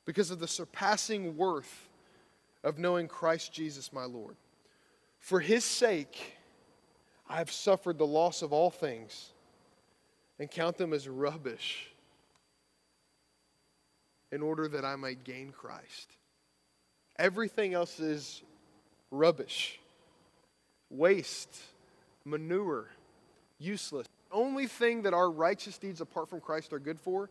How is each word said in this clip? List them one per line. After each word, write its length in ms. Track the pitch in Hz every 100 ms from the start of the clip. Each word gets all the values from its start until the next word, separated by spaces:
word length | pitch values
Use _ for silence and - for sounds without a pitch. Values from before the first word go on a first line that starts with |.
| -
because 240 | 165 175
of 80 | 180
the 100 | 165
surpassing 880 | - 165 - 196 208 - 214 180 156
worth 540 | 185 156 - - - _ _ _ _ _ _ _
of 140 | 147 151
knowing 300 | 175 175 165
Christ 460 | - 165 165 -
Jesus 380 | - 156 139 123
my 120 | 139
Lord. 340 | 127 120 104 110 _ _ _ _ _ _ _ _
For 220 | - 185
his 260 | 156 233 226
sake, 720 | - 240 180 139 - - - - _ _ _ _ _ _ _ -
I 100 | 156
have 140 | 165
suffered 460 | - - 190 180 160
the 80 | 151
loss 380 | 151 175 170
of 100 | 156
all 160 | 147 175
things 640 | - 151 117 110 - - - _ _ _ _ _ _ _ _ _ _
and 140 | 147
count 260 | - 165 175
them 160 | 175
as 160 | 151 135
rubbish 840 | 131 143 160 131 113 - - - - _ _ _ _ _ _ _ _ _ _ _ _ _ _ _ _ _ _ _ _ _ _ _
in 120 | 143
order 240 | 151 156 156
that 180 | 147 135
I 100 | 139
might 280 | 131 127
gain 280 | 127 127 135
Christ." 600 | 131 120 - - - - - _ _ _ _ _ _ _ _ _ -
Everything 560 | 180 190 214 - 202
else 260 | 180 175 -
is 440 | 156 151 139 - - - _ _ _ _ _
rubbish, 720 | 135 165 156 - - - - - _ _ _ _ _ _ _ _ _ _
waste, 680 | 131 170 196 143 - - - - - _ _ _ _ 143
manure, 640 | 151 160 180 202 131 110 - _ _ _ _ _ _
useless. 480 | 160 208 - 143 117 _ _
The 60 | 196
only 320 | 262 269 262
thing 360 | - 233 233
that 100 | 202
our 180 | 175 180
righteous 460 | 156 165 196 202 -
deeds 240 | 196 170
apart 280 | 160 180 160
from 120 | 175
Christ 320 | - 156 151
are 60 | 147
good 200 | 143 160
for 300 | - 185 196